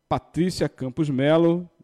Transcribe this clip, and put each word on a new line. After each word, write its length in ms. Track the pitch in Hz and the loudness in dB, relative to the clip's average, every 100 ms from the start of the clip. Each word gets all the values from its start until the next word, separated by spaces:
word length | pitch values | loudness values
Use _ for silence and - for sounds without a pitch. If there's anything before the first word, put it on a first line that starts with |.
| - | -6
Patrícia 600 | 147 _ 151 185 - 151 | -6 _ -4 -4 -2 -6
Campos 400 | - 131 123 147 | -6 -10 -4 -2
Melo, 580 | 131 143 160 170 170 175 _ | 0 2 4 4 0 -6 _